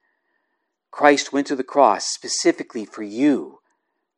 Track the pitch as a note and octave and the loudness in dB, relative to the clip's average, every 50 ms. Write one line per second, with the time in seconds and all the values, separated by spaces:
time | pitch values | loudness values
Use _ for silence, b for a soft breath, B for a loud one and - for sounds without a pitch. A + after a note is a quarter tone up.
0 | _ _ _ _ _ _ _ _ _ _ _ _ _ _ _ _ _ _ - - | _ _ _ _ _ _ _ _ _ _ _ _ _ _ _ _ _ _ -4 4
1 | C#3+ D3 C#3+ C3+ - - C#3 C#3 C#3 C#3+ C#3+ B2+ C3 - - C#3+ C3 A2 F#2+ - | 4 4 4 4 0 -4 -4 -4 -4 -4 -4 -6 -6 -2 2 4 4 4 4 0
2 | - - - - - A2 - - - E3+ E3+ - - _ - A#2 G2+ - - A2+ | -4 -10 -10 -10 -10 -10 -8 0 0 0 0 -2 -10 _ -10 -12 -12 -12 -14 -14
3 | G#2+ G2+ G#2 A#2+ C#3+ D3 C3 F#2 C#2+ - - _ _ _ _ _ _ _ _ _ | -14 -10 -4 0 2 2 2 0 -4 -10 -16 _ _ _ _ _ _ _ _ _
4 | _ _ _ | _ _ _